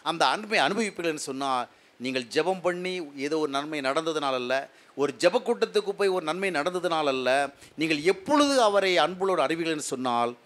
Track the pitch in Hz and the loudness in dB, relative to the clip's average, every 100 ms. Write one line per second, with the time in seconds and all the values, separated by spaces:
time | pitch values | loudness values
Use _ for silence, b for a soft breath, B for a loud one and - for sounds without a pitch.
0 | 151 170 139 160 214 208 139 196 214 - | -8 0 2 2 0 0 2 0 -4 -4
1 | 170 151 - 135 139 127 120 b b - | -4 -4 -6 -6 -2 -2 -4 b b -10
2 | 123 131 120 117 160 190 170 175 180 185 | -6 -4 -2 0 0 0 -2 -2 -4 -6
3 | 151 143 139 156 151 139 151 151 135 143 | -8 -8 -4 -2 -2 -2 -4 -4 -2 -2
4 | 165 156 143 131 123 131 139 b b - | -2 -2 -2 -2 -2 -2 -4 b b -4
5 | 139 127 170 233 220 226 220 190 190 185 | -2 2 2 2 0 0 0 0 -2 0
6 | 196 185 156 170 196 156 156 180 170 160 | 0 0 -2 -2 -2 0 -2 -2 -2 0
7 | 151 131 127 135 139 - B - 160 151 | 0 0 2 2 2 -6 B -4 -2 2
8 | 160 190 - 294 285 277 220 202 190 175 | 2 0 2 4 4 4 4 4 4 4
9 | 151 185 190 180 139 165 165 156 135 131 | 2 2 0 2 2 0 -2 -4 -4 -4
10 | 127 120 120 120 | 0 0 0 -4